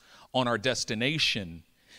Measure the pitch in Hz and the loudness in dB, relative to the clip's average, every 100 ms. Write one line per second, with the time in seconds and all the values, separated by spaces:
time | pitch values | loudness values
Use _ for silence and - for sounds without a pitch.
0 | - - - 127 123 113 127 120 - 110 | -12 -20 -4 0 2 2 2 0 -2 0
1 | 131 156 - 110 87 85 - _ _ | 0 2 0 0 -6 -10 -16 _ _